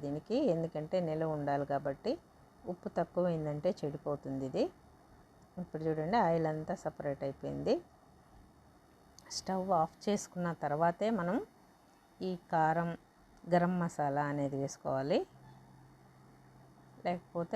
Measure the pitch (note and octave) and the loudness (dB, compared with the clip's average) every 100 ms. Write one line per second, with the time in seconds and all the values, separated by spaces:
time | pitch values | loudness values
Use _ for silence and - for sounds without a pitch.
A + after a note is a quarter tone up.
0 | D3 D3 - A#3 C#4+ E3 E3 D#3+ D#3 F#3 | -4 -6 -2 0 2 2 0 -4 -2 -2
1 | E3+ D#3 D#3+ D3+ C#3+ C#3+ C#3+ C#3 D3 C#3 | 0 0 0 -2 0 0 0 -2 -2 -4
2 | G#3+ D#4+ - - - - - F3+ - - | -4 -4 -6 -20 -20 -14 -10 -8 -6 -2
3 | E3+ - F3+ E3 D3+ D3 F3+ F#3+ D3+ D3+ | -2 2 2 0 -2 -2 -2 -2 -4 -4
4 | - D3 C#3 C3+ C3+ D#3+ E4 - - - | -4 -4 -4 -4 -2 0 0 -2 -20 -20
5 | - - - - - - F3 D#3 D#3+ D#3 | -20 -20 -20 -20 -16 -12 -8 -4 -2 -2
6 | D#3 A#3 F3 E3 D#3+ D#3 D#3 F#3 D#3+ - | 2 4 4 4 2 -2 -4 -6 -6 -6
7 | D3+ C#3 C#3 C#3 C#3+ C#3 C#3 D#4 - - | -4 -4 -4 -6 -6 -4 0 0 -2 -20
8 | - - - - - - - - - - | -20 -20 -20 -20 -20 -20 -20 -20 -20 -20
9 | - - - - - F#3+ F#3 F3 D#3+ - | -20 -20 -14 -10 -4 -2 2 4 2 -2
10 | - G3+ - F3+ F3 D#3+ D3 D3 E3+ F3 | 0 0 -2 -4 -2 -2 0 2 4 4
11 | G#3 A3+ F3 A#3 A4 - - - - - | 0 0 0 0 -2 -12 -20 -20 -20 -20
12 | _ - F#3 F3+ - E3 D#3 E3 E3+ E3 | _ -8 -6 -6 0 2 4 4 0 -4
13 | - _ - - - F3 F3 F3+ E3+ - | -12 _ -20 -16 2 4 4 2 0 0
14 | D3 C#3 D3 D3 C#3 C3+ C3+ - D3+ C3+ | 0 2 0 0 0 0 -4 -4 -2 -2
15 | C3+ G#3+ F#4 - - - - - - - | 2 0 0 -8 -20 -20 -20 -20 -20 -20
16 | - - - - - - - - - - | -20 -20 -20 -20 -20 -20 -20 -20 -20 -6
17 | F3+ F3+ - E3+ E3+ | -2 -2 -4 -4 -2